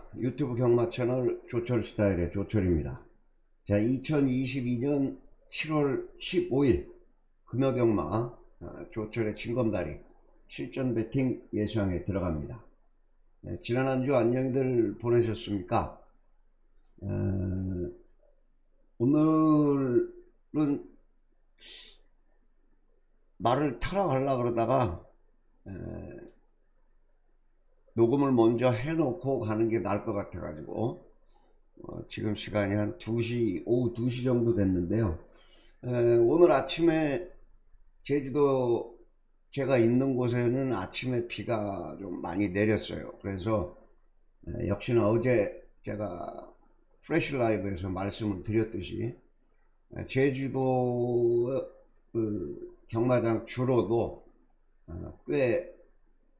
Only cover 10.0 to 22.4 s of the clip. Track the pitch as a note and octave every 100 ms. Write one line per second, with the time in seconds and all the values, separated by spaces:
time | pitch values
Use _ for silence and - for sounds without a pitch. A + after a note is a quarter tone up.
10 | - - _ _ - - C3+ - B2+ A#2
11 | A2 C#3 C3 - - G#2 G#2 A2 G2 F2
12 | - F#2+ F2 D#2 C2+ - - _ _ _
13 | _ _ _ _ F#2+ - - A#2+ C3+ C3
14 | B2+ C3 A#2 B2+ C3 B2+ C3 B2 G#2 G#2
15 | A#2 A#2+ A2 G#2 - G2+ - A2+ - -
16 | - _ _ _ _ _ _ _ _ -
17 | G2 G2+ G2 G2 F#2+ F#2+ F#2+ F2+ F2 -
18 | - _ _ _ _ _ _ _ _ _
19 | B2 D3+ D#3 D#3 D#3 D3+ D3 C#3 C3 A#2+
20 | A#2+ - - _ _ D3 D3 C#3 - -
21 | _ _ _ _ _ _ - - - -
22 | _ _ _ _